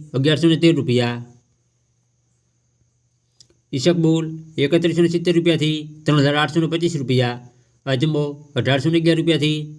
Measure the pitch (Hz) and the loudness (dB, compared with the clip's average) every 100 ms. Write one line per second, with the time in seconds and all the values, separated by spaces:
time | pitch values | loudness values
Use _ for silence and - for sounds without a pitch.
0 | - 127 139 151 165 165 165 160 127 120 | -6 -2 0 2 2 4 2 2 0 0
1 | 120 120 120 - _ _ _ _ _ _ | 0 -4 -12 -20 _ _ _ _ _ _
2 | _ _ _ _ _ _ _ _ _ _ | _ _ _ _ _ _ _ _ _ _
3 | _ _ _ _ _ _ _ 135 175 170 | _ _ _ _ _ _ _ -2 0 2
4 | 160 160 160 - - - 143 170 170 170 | 2 0 -2 -10 -10 -4 0 0 0 2
5 | 170 170 175 170 170 156 151 156 156 - | 0 0 0 0 2 0 0 -4 -8 -8
6 | - 147 139 147 151 165 160 165 170 160 | 0 2 2 2 0 0 -2 0 -2 -2
7 | 127 127 123 120 - _ _ _ 135 135 | -2 0 0 -4 -14 _ _ _ -4 -2
8 | 156 147 147 143 - 131 120 135 160 165 | -2 -2 -4 -8 -10 -4 0 0 0 0
9 | 165 160 165 156 151 151 151 | 2 0 0 0 0 -2 -8